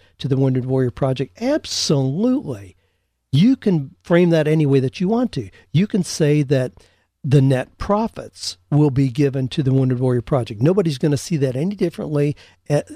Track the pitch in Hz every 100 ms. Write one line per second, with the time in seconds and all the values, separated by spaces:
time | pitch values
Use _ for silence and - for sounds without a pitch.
0 | _ _ 131 131 135 127 127 131 127 -
1 | 135 131 135 - 240 311 - - - 147
2 | 131 147 240 254 156 113 98 _ _ _
3 | _ _ _ 135 214 262 - 175 139 -
4 | - 170 180 165 151 156 147 135 131 -
5 | 185 226 254 - 98 - _ 147 208 214
6 | 170 - 151 151 139 139 127 - _ _
7 | _ _ 147 143 135 127 - _ - 208
8 | 226 - 107 - - - _ 143 151 131
9 | 135 120 143 135 131 - 135 135 131 127
10 | 131 127 - 143 117 104 131 190 170 135
11 | 156 139 - 160 131 123 170 208 175 -
12 | - 151 147 143 - _ - 147 -